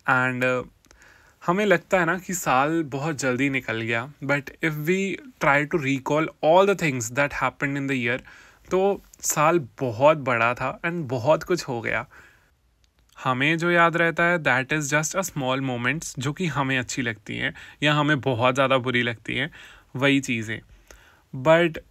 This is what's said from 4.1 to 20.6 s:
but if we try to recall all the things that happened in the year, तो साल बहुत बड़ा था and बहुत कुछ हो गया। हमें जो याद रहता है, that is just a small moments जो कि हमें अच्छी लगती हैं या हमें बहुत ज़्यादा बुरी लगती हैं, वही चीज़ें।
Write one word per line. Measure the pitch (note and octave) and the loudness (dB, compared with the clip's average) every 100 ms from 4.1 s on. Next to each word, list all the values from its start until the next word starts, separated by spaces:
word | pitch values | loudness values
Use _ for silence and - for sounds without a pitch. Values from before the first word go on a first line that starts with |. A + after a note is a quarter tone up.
| C#3+ | -8
but | C#3 C#3+ | -4 -4
if | C#3 - D#3+ D3+ D3+ | -4 -6 -6 -4 -2
we | F#3+ G3 - C#4 - D#3+ | -2 -2 -6 -12 -2 2
try | C#3 D3 F3 | 2 0 -2
to | C3+ | -2
recall | C3+ - D3+ | -2 0 -2
all | D#3 - D3+ F3 G3 | -2 0 4 6 6
the | F#3 | 2
things | E3 B2+ A2 | -2 -2 -4
that | B2 C#3+ | -2 -2
happened | - C3 - C#3+ C#3 | -2 -4 -2 -4 -4
in | C#3 | -4
the | C3+ A#2 | -2 -2
year, | B2+ - - - _ - | -4 -8 -20 -20 _ -4
तो | F#3 G3 G3 - - | 0 0 -2 -8 -10
साल | - - D3+ E3+ B2 - | -4 2 4 2 -2 -4
बहुत | C3 G#2+ C#3+ D#3+ | -6 4 6 6
बड़ा | C3 A#2+ A#2 | 2 2 2
था | B2 C3 - | 2 -4 -4
and | E3+ | -4
बहुत | F3 C#3 B2+ B2+ D#3+ | -4 -4 -2 2 2
कुछ | - F3+ - | 2 -4 -4
हो | A#2+ | -6
गया। | A2+ A2 - - - _ _ _ _ _ _ _ _ - | -4 -6 -6 -16 -20 _ _ _ _ _ _ _ _ -8
हमें | C3 B2+ C#3+ E3 | -4 0 0 0
जो | F3 | 2
याद | F3 E3+ E3 | 4 4 2
रहता | E3 E3 | 0 2
है, | E3+ F3 | 0 2
that | C#3+ B2+ B2+ | 0 0 0
is | D#3 C#3 | -4 0
just | D3 D#3 F#3 | -2 0 -4
a | F#3 | -6
small | - B2+ C3 | -4 -2 -2
moments | C3+ A#2+ A#2+ D3+ - - | -2 -2 -2 -4 -8 -8
जो | C3 | -6
कि | C#3+ F3+ | -4 -4
हमें | C3 C3+ C3+ | -2 -2 -2
अच्छी | A#2+ - | -2 -4
लगती | A#2+ A2+ - A#2 | -6 -6 -10 -6
हैं | B2+ - - - | -6 -8 -16 -2
या | D3 | 0
हमें | D3+ D3 D3+ | 2 2 2
बहुत | B2 A#2+ B2+ B2+ | 0 2 2 2
ज़्यादा | C3+ C3+ | 2 2
बुरी | A#2+ B2 | 2 0
लगती | A#2+ A#2 - B2 | -2 -4 -6 -6
हैं, | D3 - - - _ B2+ | -6 -10 -20 -20 _ -2
वही | C#3+ C#3 | 2 2
चीज़ें। | C3+ A#2 A2 A2 | 0 -4 -6 -10